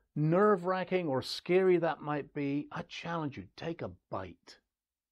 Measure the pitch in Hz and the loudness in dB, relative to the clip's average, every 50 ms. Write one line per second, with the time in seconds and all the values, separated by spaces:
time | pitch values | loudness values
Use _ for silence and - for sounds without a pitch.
0 | _ _ - 147 151 156 165 185 208 214 208 180 170 180 185 185 180 - 185 185 | _ _ -2 0 2 4 4 6 6 6 4 2 2 0 -2 -2 -2 0 0 0
1 | 175 156 131 127 127 - - - - - 175 185 185 185 180 175 165 165 147 - | 0 0 -2 -2 -2 -4 -8 -8 -2 2 4 4 6 6 6 4 4 0 -2 -4
2 | 151 147 147 147 139 - - 147 143 139 139 147 143 - - - 170 - - - | -4 -4 -4 -4 -6 -6 -6 -4 -2 -2 -2 -2 -4 -6 -8 -10 -10 -10 -12 -12
3 | - 170 170 170 156 143 131 - 92 95 _ - 143 165 170 - 135 104 90 - | -8 -6 -6 -4 -4 -6 -6 -8 -12 -14 _ -10 -10 -8 -8 -8 -8 -10 -10 -14
4 | _ _ - 101 95 85 82 - _ - - - _ _ _ _ _ _ _ _ | _ _ -10 -8 -8 -10 -14 -18 _ -20 -20 -20 _ _ _ _ _ _ _ _
5 | _ _ | _ _